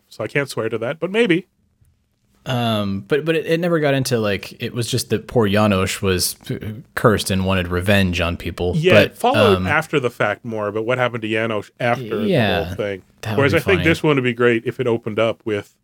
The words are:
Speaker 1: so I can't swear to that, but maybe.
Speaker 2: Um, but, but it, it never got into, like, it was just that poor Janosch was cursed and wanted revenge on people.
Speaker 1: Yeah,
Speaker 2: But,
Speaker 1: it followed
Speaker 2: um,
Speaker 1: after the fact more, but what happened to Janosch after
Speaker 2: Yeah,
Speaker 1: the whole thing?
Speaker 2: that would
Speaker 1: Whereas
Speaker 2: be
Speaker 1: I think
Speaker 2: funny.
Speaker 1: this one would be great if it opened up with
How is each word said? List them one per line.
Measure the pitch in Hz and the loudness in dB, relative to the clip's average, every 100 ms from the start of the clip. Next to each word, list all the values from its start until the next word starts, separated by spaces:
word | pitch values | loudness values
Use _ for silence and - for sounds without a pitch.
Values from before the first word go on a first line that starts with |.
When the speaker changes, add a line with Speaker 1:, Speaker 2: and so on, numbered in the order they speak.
| _ | _
Speaker 1:
so | - | -10
I | 110 | -4
can't | 147 139 | -4 -4
swear | - 110 | -4 -4
to | 113 | -4
that, | 113 156 | -6 -6
but | 175 | -4
maybe. | 214 240 165 - _ _ _ _ _ _ _ _ _ - | 0 2 0 -2 _ _ _ _ _ _ _ _ _ -6
Speaker 2:
Um, | 123 117 107 101 98 98 | -2 0 0 -2 -4 -2
but, | 147 156 | -2 0
but | 160 | -2
it, | - | 0
it | 165 | -2
never | 175 165 | 0 0
got | 147 | 2
into, | 135 123 120 | 0 0 0
like, | 104 98 - - | 0 -2 -4 -10
it | 113 | -8
was | 123 113 | -6 -2
just | 120 - | -4 -2
that | 107 - | -4 0
poor | 123 104 | 0 2
Janosch | 101 107 95 95 - | 4 2 2 0 -2
was | 98 92 - - - 123 107 107 - - | 0 0 -2 -6 -10 -10 -10 -12 -12 0
cursed | 123 101 - | 2 2 2
and | 95 95 | 0 2
wanted | 95 87 | 0 0
revenge | 90 92 101 95 85 | -2 2 4 4 2
on | 85 87 | -2 -2
people. | 85 - 90 151 | -6 -4 -2 0
Speaker 1:
Yeah, | 175 | 4
Speaker 2:
But, | 104 | 4
Speaker 1:
it | - - | 4 2
followed | 240 - 214 185 | 0 4 4 4
Speaker 2:
um, | 92 | 2
Speaker 1:
after | 151 156 151 | 0 0 -2
the | 120 | -2
fact | - 110 101 120 | -2 -2 -2 -6
more, | 110 104 | -6 -4
but | 107 | -2
what | 113 123 | -2 0
happened | 123 117 | 0 -2
to | 107 | -2
Janosch | 110 113 107 - - | -2 0 -2 -6 -4
after | 123 120 110 107 107 | -2 -2 -2 -4 0
Speaker 2:
Yeah, | 139 104 90 | 2 2 0
Speaker 1:
the | 82 | -2
whole | 95 | -4
thing? | 104 95 - _ | -6 -6 -12 _
Speaker 2:
that | 110 | -6
would | 110 | 0
Speaker 1:
Whereas | 139 | 2
Speaker 2:
be | 160 | 2
Speaker 1:
I | |
think | 202 185 | 2 2
Speaker 2:
funny. | 160 | 2
Speaker 1:
this | 165 | 2
one | 156 139 | 2 2
would | |
be | 123 | 0
great | 120 120 117 120 | 2 2 2 0
if | - | -4
it | 123 | -2
opened | 117 113 104 | -2 -2 0
up | 113 104 113 | 0 -2 -4
with | 104 - _ | -4 -6 _